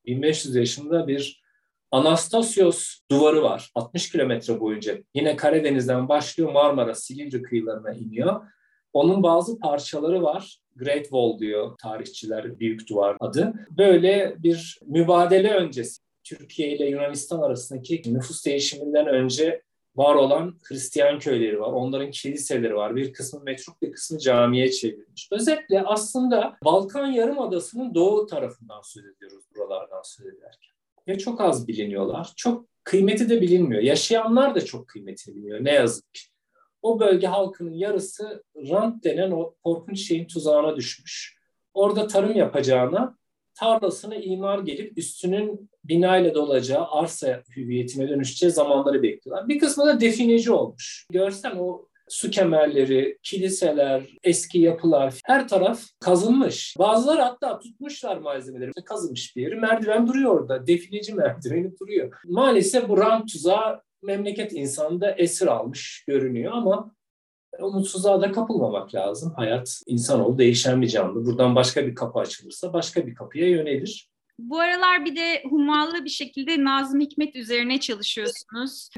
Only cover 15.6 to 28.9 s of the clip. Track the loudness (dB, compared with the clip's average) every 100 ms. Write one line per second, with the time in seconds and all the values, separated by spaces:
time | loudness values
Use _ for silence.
15.6 | 0 -4 -8 -10 _ _ -20 -18 -12 -6
16.6 | -4 -2 -2 -2 -4 -6 -6 -2 -2 -2
17.6 | -8 -12 -6 -6 -2 -4 -4 -6 -2 -2
18.6 | -2 -6 -2 0 2 2 2 0 0 -2
19.6 | _ _ _ 2 4 6 4 2 -2 -8
20.6 | -14 -12 -6 2 2 2 0 0 0 -2
21.6 | -2 -4 -4 -4 -6 -8 -8 -8 -4 -2
22.6 | -2 -2 -2 -2 -6 -8 -14 -12 -10 -10
23.6 | -12 -8 -8 -8 -10 -4 2 4 4 4
24.6 | 2 0 -4 -6 -14 -18 -6 -2 0 0
25.6 | 2 0 2 -2 -2 -2 0 2 0 -2
26.6 | 2 2 2 -4 -2 0 0 0 -4 -4
27.6 | -6 -8 -4 2 2 2 0 -4 -8 -10
28.6 | -20 -20 -20